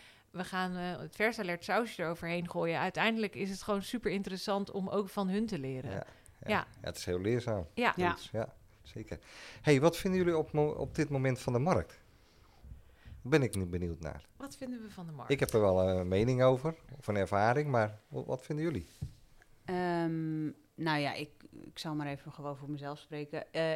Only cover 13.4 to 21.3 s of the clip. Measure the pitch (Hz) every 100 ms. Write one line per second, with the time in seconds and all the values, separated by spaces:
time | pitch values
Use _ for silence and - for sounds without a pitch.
13.4 | 120 101 90 87 87 82 80 73 - -
14.4 | 269 - 262 247 220 202 170 147 120 139
15.4 | 127 113 101 92 92 92 90 95 117 127
16.4 | 131 131 147 165 - - - 104 95 101
17.4 | 107 131 151 123 107 107 - 135 - 127
18.4 | - 151 165 123 78 - - - - -
19.4 | - - - 180 180 170 165 165 160 156
20.4 | 156 - _ - 160 151 143 - 151